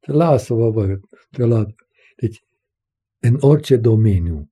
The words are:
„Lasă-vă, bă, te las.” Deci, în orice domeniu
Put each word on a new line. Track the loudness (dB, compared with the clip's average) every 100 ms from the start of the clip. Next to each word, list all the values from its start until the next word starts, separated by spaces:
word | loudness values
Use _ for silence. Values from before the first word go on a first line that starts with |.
| -4
„Lasă-vă, | -2 2 0 0 -2 -2
bă, | -2 -4 -6 _ _ _
te | -4
las.” | 0 0 -2 -10 _ _ _ _
Deci, | -8 -8 _ _ _ _ _ _ _ _
în | -2 2
orice | 2 2 2 2
domeniu | 4 2 2 0 -2 -6 -12